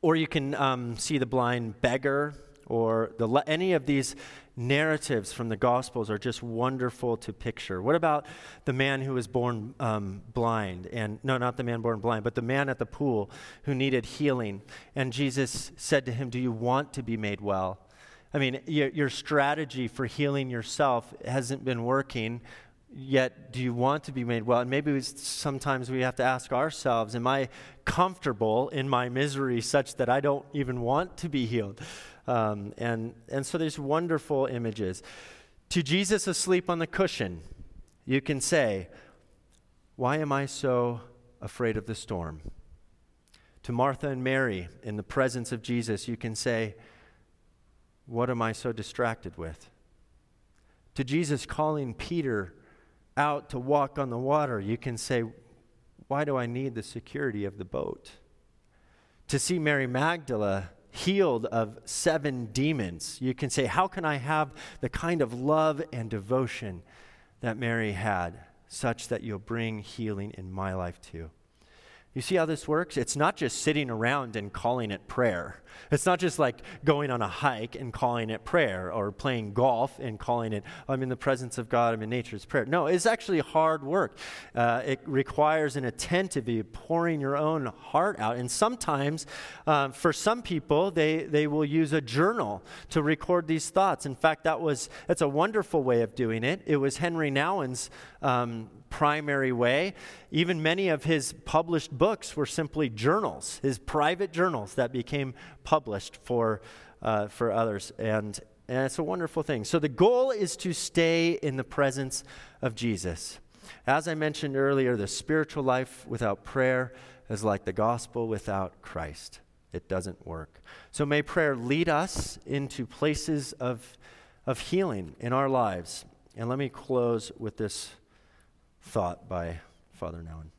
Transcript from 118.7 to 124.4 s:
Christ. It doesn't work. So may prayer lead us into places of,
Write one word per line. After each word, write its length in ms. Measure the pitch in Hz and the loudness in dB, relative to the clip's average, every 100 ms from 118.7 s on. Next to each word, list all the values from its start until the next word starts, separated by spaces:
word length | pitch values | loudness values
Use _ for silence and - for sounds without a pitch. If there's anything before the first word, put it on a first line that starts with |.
| - | -8
Christ. 580 | - 80 78 73 - - _ _ _ | -10 -8 -8 -10 -16 -20 _ _ _
It 160 | 90 - | -12 -4
doesn't 360 | 92 95 85 | -4 -4 -10
work. 380 | - 82 78 - - - - | -10 -10 -10 -18 -20 -20 -16
So 120 | - | -4
may 180 | 147 147 | 2 2
prayer 340 | 147 - 151 131 | 2 2 2 2
lead 320 | 120 143 170 | 0 2 4
us 500 | 151 185 - - - - | 2 0 -4 -6 -8 -4
into 400 | 139 139 - 117 | -4 -4 -6 -8
places 640 | - 151 147 - 151 131 | 0 0 0 0 -2 -2
of, 440 | - 123 120 - - - - - _ | -4 -4 -4 -8 -20 -20 -20 -20 _